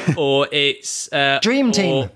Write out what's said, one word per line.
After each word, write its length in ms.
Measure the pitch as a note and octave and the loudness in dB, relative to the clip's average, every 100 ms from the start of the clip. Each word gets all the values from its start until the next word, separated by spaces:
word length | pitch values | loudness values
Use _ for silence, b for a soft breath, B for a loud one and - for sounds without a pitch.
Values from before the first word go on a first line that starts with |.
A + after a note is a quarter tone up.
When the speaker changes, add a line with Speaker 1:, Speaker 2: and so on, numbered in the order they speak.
| - | -2
Speaker 1:
<laughs> 80 | C#3+ | 0
Speaker 2:
or 320 | C#3 C#3 C#3+ | 2 2 2
it's, 600 | D3 C#3+ - - - - | 0 0 -2 -8 -10 -4
uh, 280 | D3 C#3 C#3 | 0 0 2
Speaker 3:
Dream 260 | G#3+ C4+ B3+ | 0 0 0
Speaker 2:
or, 40 | |
Speaker 3:
Team. 380 | G3+ F#3 C3+ G#2 | 0 0 0 -2